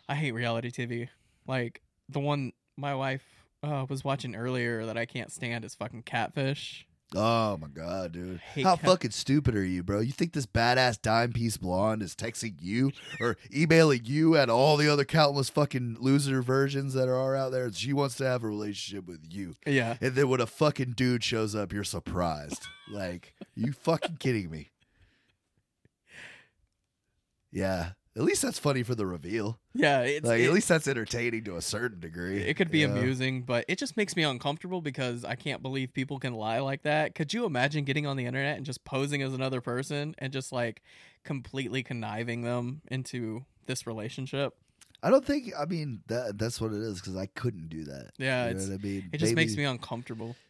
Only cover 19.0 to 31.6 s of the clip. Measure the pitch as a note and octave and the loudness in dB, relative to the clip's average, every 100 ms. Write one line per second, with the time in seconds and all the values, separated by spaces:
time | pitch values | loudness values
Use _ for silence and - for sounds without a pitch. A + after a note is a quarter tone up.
19 | F2+ E2 D#2+ G2 F2+ - D3 C3+ A#2 A#2+ | -10 -14 -10 -8 -8 -6 0 2 2 0
20 | C3 B2+ C3+ B2+ A#2 - D#3 C#3+ B2 A#2 | 0 2 4 4 0 2 2 2 -2 0
21 | B2+ B2 - A2+ A2 G#2+ F#2+ G2+ G2+ F2 | 2 2 0 0 0 -2 -4 -4 -4 -6
22 | - F2 E2+ D2+ D2 - - - - G2+ | -4 0 0 -2 -8 -12 -12 -18 -12 -8
23 | F#2 F2+ - - - - B2 C3+ - D#3+ | -8 -8 -14 -20 -14 -4 -4 -2 0 0
24 | - D#3+ C3 A2+ E2+ D#2 - _ _ _ | -2 -2 0 0 -2 -8 -12 _ _ _
25 | _ _ _ _ _ _ _ _ _ _ | _ _ _ _ _ _ _ _ _ _
26 | _ - - - _ _ _ _ _ _ | _ -20 -20 -20 _ _ _ _ _ _
27 | _ _ _ _ _ F#2 F#2+ F#2 E2+ - | _ _ _ _ _ -2 0 0 -4 -8
28 | _ A2 E3 G4+ B3+ - D3 C3 A#2 A#2 | _ -2 0 0 -2 -2 -2 0 -2 -2
29 | G2 E2+ E2 A2 G#2 A2+ _ B3 D3+ C3+ | -4 -4 -6 -4 -4 -8 _ 0 4 4
30 | B2 D3 B2 A#2 B2+ E3+ - D#3+ C#3 B2+ | 2 0 2 4 6 4 4 2 2 -2
31 | - A#2 A#2+ A2+ A2 E2+ | -2 -2 -2 -2 -6 -6